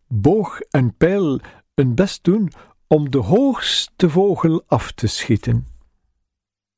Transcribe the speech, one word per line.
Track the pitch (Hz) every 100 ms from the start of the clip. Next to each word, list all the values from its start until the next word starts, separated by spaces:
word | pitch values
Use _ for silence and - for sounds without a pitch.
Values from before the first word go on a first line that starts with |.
| _
boog | 110 110 214 190 -
en | - 147 123 -
pijl | 165 202 165 127 - - _
hun | - 131
best | 117 196 -
doen | - 214 185 - - _ _
om | 156 143
de | 135
hoogste | 98 202 277 240 - - - - 175
vogel | 165 202 170 165 160 -
af | 123 -
te | - 110
schieten. | - - 107 - 117 - - _ _ _ _ _ _ _ _ _